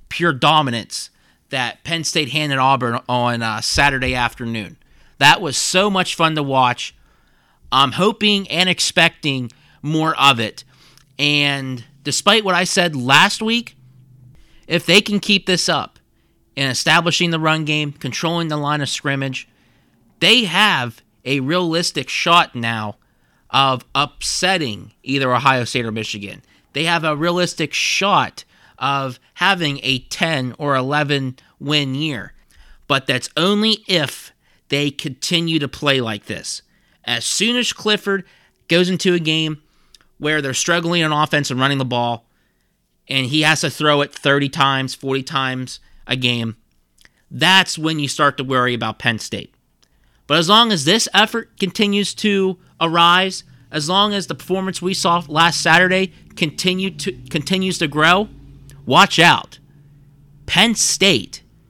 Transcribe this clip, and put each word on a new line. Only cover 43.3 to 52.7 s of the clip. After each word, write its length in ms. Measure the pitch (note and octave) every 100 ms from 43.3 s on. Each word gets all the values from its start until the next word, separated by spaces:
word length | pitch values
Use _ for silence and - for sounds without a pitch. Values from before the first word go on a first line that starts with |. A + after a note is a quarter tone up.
| D3+
has 180 | D#3 D#3
to 100 | D3+
throw 300 | - D3+ D3
it 140 | C#3+
thirty 340 | - C#3+ C#3+ C#3
times, 460 | C#3 C#3 C3+ C3
forty 280 | - C3+ C3+
times 560 | C3 D3 C3 B2+ B2+ - _ - -
a 100 | B2+
game, 400 | B2 A#2+ A2+ G#2+ _ _ _ _ _ _ _
that's 480 | B2+ D#3+ F#3+ F3 D#3+
when 200 | D#3 D#3
you 100 | C#3+
start 280 | - C#3+ C#3
to 60 |
worry 300 | C3 C3 B2
about 240 | A#2+ A2+ -
Penn 200 | A#2+ A2
State. 360 | - G2 - _ _ _ _ _ _ _ -
But 120 | D#3
as 100 | E3
long 240 | A3 A#3
as 120 | F#3
this 240 | C3+ A3 -
effort 460 | F#3+ A3 A#3 - -
continues 560 | F#3+ - G#3 G3+ G3
to 440 | - G#3+ G3 F#3+ F3+ _